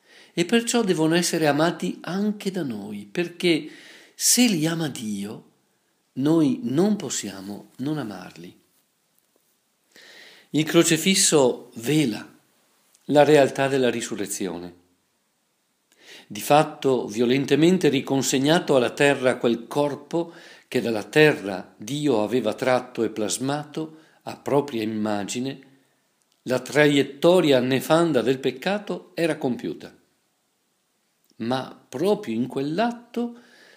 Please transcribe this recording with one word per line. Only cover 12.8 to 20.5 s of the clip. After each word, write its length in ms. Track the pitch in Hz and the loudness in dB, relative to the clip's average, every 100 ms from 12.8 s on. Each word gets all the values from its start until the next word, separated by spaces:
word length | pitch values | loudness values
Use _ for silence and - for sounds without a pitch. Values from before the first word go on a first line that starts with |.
| _ _ - | _ _ 2
la 180 | 143 143 | 4 8
realtà 420 | 151 131 - 135 | 6 6 2 -2
della 220 | 135 127 | 0 0
risurrezione. 840 | 120 113 104 98 - 95 85 87 87 _ _ _ _ _ _ _ _ _ _ _ _ - - - | -2 -6 -8 -8 -6 -6 -8 -12 -18 _ _ _ _ _ _ _ _ _ _ _ _ -20 -20 -16
Di 160 | 107 | -10
fatto, 640 | - 147 156 - 135 123 - | 2 4 4 0 0 0 -2
violentemente 800 | 107 120 135 127 139 165 185 156 | 0 2 2 2 4 4 4 2
riconsegnato 880 | 131 - 135 123 135 139 175 180 139 | 0 0 -2 0 0 2 2 4 2
alla 140 | 117 | 2
terra 440 | - 143 127 127 117 | 2 2 2 0 0
quel 300 | 123 117 - | 0 0 -2
corpo 640 | 147 147 135 - 165 170 - - | -2 -2 -4 -6 -6 -6 -12 -20